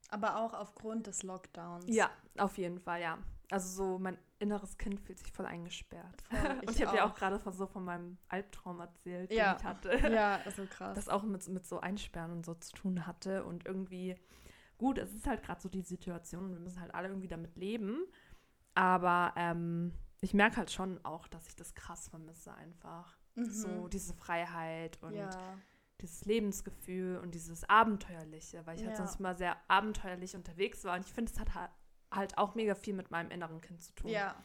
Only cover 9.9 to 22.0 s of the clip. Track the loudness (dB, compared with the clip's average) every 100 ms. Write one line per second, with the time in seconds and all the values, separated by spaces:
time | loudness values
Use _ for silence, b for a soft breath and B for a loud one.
9.9 | 6 8 8 6 4 0 -6 -8 -8 -6
10.9 | -4 0 0 2 -2 -4 -6 -4 -4 -2
11.9 | -2 -4 -6 -6 -6 -6 -8 -10 -6 -2
12.9 | 0 -2 -6 -2 -2 -2 -6 -6 -6 -6
13.9 | -6 -6 -6 B B B B B 0 2
14.9 | 2 -2 -4 -2 -2 -2 -6 -6 -6 -4
15.9 | -6 -6 -8 -8 -8 -8 -8 -10 -10 -8
16.9 | -6 -4 -4 -6 -6 -8 -6 -4 -2 0
17.9 | -2 -4 b b b b b _ 6 8
18.9 | 8 8 6 4 2 2 2 0 0 0
19.9 | -2 -8 -4 2 8 8 6 -2 -2 -4
20.9 | -4 -6 -8 -10 -16 -16 -16 -14 -12 -12
21.9 | -10